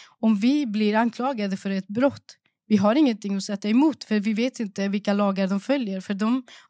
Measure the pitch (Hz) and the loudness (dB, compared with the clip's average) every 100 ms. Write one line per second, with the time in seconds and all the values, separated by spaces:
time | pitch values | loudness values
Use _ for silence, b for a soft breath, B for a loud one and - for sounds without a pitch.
0 | B B 220 208 240 294 247 208 208 214 | B B 0 2 2 2 0 0 2 2
1 | 233 - 254 233 202 190 196 196 185 208 | 0 -2 -4 -2 -4 -4 -4 -6 -4 0
2 | 277 - _ - _ _ - 214 202 269 | 0 0 _ -20 _ _ 0 2 4 4
3 | 277 208 202 196 202 202 208 233 311 - | 2 0 -4 -6 -6 -6 0 4 4 0
4 | - 214 208 214 254 - 202 196 196 196 | -2 -2 0 -2 -2 -4 -8 -4 -4 -2
5 | 202 202 202 196 190 196 - 277 214 190 | -2 0 0 0 -2 -2 -2 -2 -2 -8
6 | 185 196 220 262 - b | -6 -4 -2 -2 -4 b